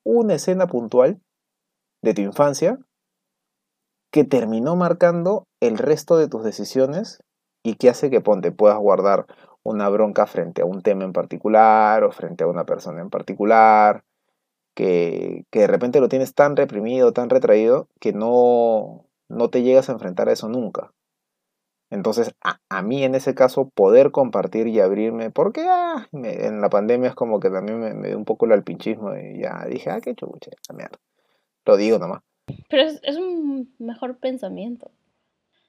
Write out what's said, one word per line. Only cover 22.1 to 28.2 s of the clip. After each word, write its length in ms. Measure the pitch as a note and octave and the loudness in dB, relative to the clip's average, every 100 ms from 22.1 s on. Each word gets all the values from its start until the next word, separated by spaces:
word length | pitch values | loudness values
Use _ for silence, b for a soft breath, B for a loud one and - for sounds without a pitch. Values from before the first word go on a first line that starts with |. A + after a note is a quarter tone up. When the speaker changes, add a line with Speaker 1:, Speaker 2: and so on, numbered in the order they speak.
| A2 A2 - | -2 -4 -6
Speaker 1:
a, 160 | - - - | -10 -10 -10
a 140 | F#2+ | -8
mí 200 | G2+ C#3 | -6 -2
en 120 | C3 | -2
ese 200 | C3 C3+ | -2 -2
caso, 360 | C3 B2+ - C3+ | 2 2 2 -2
poder 400 | - G2 A#2+ C#3 | 2 6 6 6
compartir 560 | D3 B2+ G#2 F#2 A2 A2+ | 2 -2 -2 -2 -2 0
y 120 | A2 | 2
abrirme, 520 | F#2+ G2+ A2 A2+ A2 | 2 0 -4 -4 -6
porque, 360 | - F#3+ D#4 F4 | -2 -2 -2 0
ah, 400 | F4+ F4 D4+ G#3+ | 0 -2 -6 -10
me, 340 | D3 A2+ - G#2+ | -12 -10 -6 -6
en 140 | G#2+ | -2
la 80 | G2+ | 0
pandemia 400 | G#2 G#2+ B2 B2+ | 0 0 0 -2
es 60 | |
como 260 | - A#2+ G#2 | -4 -2 -2
que 80 | F#2+ | -2
también 320 | F#2+ G#2 A2+ | -2 -6 -6
me, 140 | A2+ | -8
me 140 | G#2 G2+ | -8 -8
dio 100 | |
un 80 | G#2 | -6